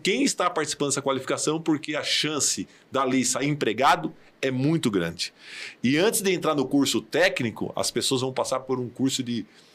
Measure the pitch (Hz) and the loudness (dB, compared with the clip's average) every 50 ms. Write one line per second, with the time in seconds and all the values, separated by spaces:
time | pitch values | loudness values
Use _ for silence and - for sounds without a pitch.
0 | - 180 202 247 285 226 - - 185 175 175 165 151 143 - - 143 143 135 143 | -2 0 0 2 2 0 0 0 0 0 0 -2 -2 -2 -2 -4 -2 -2 -2 -2
1 | 127 135 135 131 131 - 143 127 - 151 156 165 165 165 156 139 - - 151 143 | 0 0 0 0 0 -2 -2 0 0 0 0 0 2 0 0 0 0 -4 -6 -4
2 | 123 - - - - 151 156 143 131 - - 107 92 - - - - - - 131 | -2 -2 0 0 0 -2 -2 0 0 0 0 -2 -6 -8 -12 -20 -12 -4 -2 0
3 | 135 131 127 131 123 123 - 123 139 147 151 143 139 117 101 110 131 147 - - | 2 2 2 2 2 2 0 0 0 0 0 0 0 0 2 4 4 4 4 4
4 | 156 160 - - - - - _ - 135 131 127 131 147 165 160 - 127 101 95 | 0 -4 -8 -10 -20 -20 -10 _ -4 -2 0 0 2 2 2 2 2 2 2 2
5 | 85 82 85 - - - - - - - - - - - - - - 120 139 151 | 0 -2 -4 -6 -8 -8 -10 -14 -20 -18 -16 -14 -14 -16 -8 -2 0 2 2 4
6 | 185 226 226 226 202 196 185 165 - 151 156 147 127 - - 143 139 - - 110 | 2 2 2 2 0 0 0 0 0 0 2 0 0 2 4 4 4 4 2 0
7 | - - - 143 175 196 190 - 131 110 95 - 98 - - - 98 - - 123 | -2 0 2 2 2 2 2 0 -2 -4 -4 -4 -6 -4 -2 -2 -2 -2 -2 -2
8 | 107 - 135 123 127 131 127 131 117 - 131 131 131 - 131 127 123 117 - - | 0 0 0 0 0 -2 -2 -2 -2 -2 -2 -4 -2 -2 -4 -2 -4 -4 -4 -2
9 | 127 135 127 - 123 120 120 113 - - - - - - - | 0 0 0 -2 -4 -4 -4 -6 -6 -8 -12 -20 -20 -20 -20